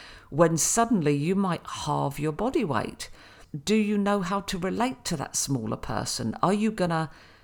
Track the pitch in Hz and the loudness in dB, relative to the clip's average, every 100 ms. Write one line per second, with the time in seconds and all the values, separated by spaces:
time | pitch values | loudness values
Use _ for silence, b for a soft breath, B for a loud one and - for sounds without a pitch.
0 | B B B 139 165 160 - - 233 220 | B B B 4 4 4 2 2 4 4
1 | 147 147 151 190 196 165 - - - 143 | 4 2 2 2 2 -2 -6 -8 -2 0
2 | 143 139 151 151 220 320 190 117 - - | -2 -2 -4 -2 0 0 0 0 -2 -8
3 | - B B B B 147 143 220 208 208 | -14 B B B B -8 2 2 4 2
4 | 196 202 175 202 196 190 185 185 247 262 | 2 2 0 -2 -4 -4 -2 -2 -2 -4
5 | - 160 - - - 135 110 131 - 113 | -6 -4 -4 -4 -2 -2 -2 -6 -4 -4
6 | - - 117 - 160 208 220 214 175 165 | -4 -4 -4 0 2 2 0 0 -2 -2
7 | 160 B B B | -4 B B B